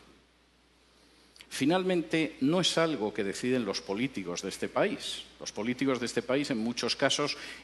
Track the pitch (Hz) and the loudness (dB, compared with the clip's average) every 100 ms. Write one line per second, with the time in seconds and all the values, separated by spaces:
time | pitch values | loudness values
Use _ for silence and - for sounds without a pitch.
0 | - - _ _ _ _ _ _ _ _ | -20 -20 _ _ _ _ _ _ _ _
1 | - _ - - - - 135 185 185 180 | -20 _ -20 -20 -12 0 4 4 4 2
2 | 156 160 156 - 131 180 165 165 165 123 | 2 0 0 0 2 4 4 4 2 2
3 | 104 - 98 95 123 127 104 95 - 101 | -2 0 -2 -2 0 0 0 -4 -4 -2
4 | 131 - 87 87 95 - 101 131 196 - | -2 -4 -6 -6 -6 -4 -2 0 0 -2
5 | - - - - - - 113 123 135 120 | -6 -8 -12 -12 -10 -6 -4 0 0 2
6 | 117 120 - 139 143 117 113 120 117 - | 0 -2 0 0 2 0 0 -2 -2 2
7 | 135 - 147 - - - | 2 4 0 -2 -8 -14